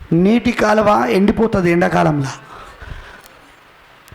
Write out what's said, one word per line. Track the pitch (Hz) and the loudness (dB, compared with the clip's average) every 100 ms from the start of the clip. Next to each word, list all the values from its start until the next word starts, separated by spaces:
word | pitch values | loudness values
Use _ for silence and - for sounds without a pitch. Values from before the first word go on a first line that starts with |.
| - | -2
నీటి | 165 185 233 247 | 0 2 2 0
కాలువ | 226 214 214 208 208 247 | -2 0 2 2 2 0
ఎండిపోతుంది | 190 208 214 226 208 175 | 2 0 2 0 0 0
ఎండాకాలంలో, | 170 185 175 165 147 135 - - - - - - - - - - - - - _ - - - - | 0 0 0 0 0 -4 -10 -20 -20 -20 -20 -18 -18 -20 -20 -20 -20 -20 -20 _ -20 -20 -20 -20